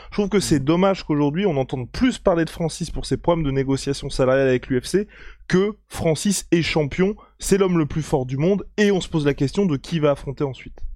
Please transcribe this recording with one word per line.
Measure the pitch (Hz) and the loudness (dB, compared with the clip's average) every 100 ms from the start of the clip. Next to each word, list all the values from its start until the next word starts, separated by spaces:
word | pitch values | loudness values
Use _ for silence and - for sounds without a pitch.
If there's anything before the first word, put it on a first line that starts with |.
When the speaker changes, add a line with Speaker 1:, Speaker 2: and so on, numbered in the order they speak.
| - | -6
Speaker 1:
je | - | -2
trouve | 202 | 0
que | 202 | 0
c'est | - 156 | 2 2
Speaker 2:
Mhm. | 135 | 4
Speaker 1:
dommage | 170 196 185 - | 4 4 2 0
qu'aujourd'hui | 151 147 160 202 | 0 2 2 0
on | 139 | 0
entende | 127 131 120 | -2 -6 -8
plus | - 254 - | 0 0 2
parler | 202 170 | 2 2
de | 160 | 0
Francis | - 165 - 165 | -2 -6 -4 -6
pour | - - | -6 -4
ses | 131 | -2
problèmes | - 170 143 | 0 0 0
de | |
négociation | 135 135 135 139 139 139 | 0 0 -2 -2 -4 -4
salariale | - 127 135 135 | 0 2 4 4
avec | 127 - | 2 0
l'U | 127 | -2
F | - | 0
C | 190 208 - - - - | -2 -2 -10 -20 -16 0
que | 180 202 214 _ | 2 2 -2 _
Francis | - 165 151 208 185 - | -4 -2 0 0 -2 0
est | 170 | 0
champion, | 151 165 143 - 190 214 - _ | 2 0 0 0 0 -2 -12 _
c'est | - 196 | 2 2
l'homme | 190 175 | 4 2
le | 147 | 0
plus | 160 | -4
fort | 143 143 127 | -2 -2 -2
du | 135 | -2
monde | 165 202 - - | 0 0 -2 0
et | 208 | 2
on | 190 | 2
se | - | -2
pose | 165 143 | 0 0
la | |
question | 135 139 - 196 | 0 0 0 0
de | 139 | -2
qui | - 165 | -4 0
va | 147 | 0
affronter | 139 - 131 | 0 -6 -6
ensuite. | 143 123 - - - | -6 -6 -16 -10 -10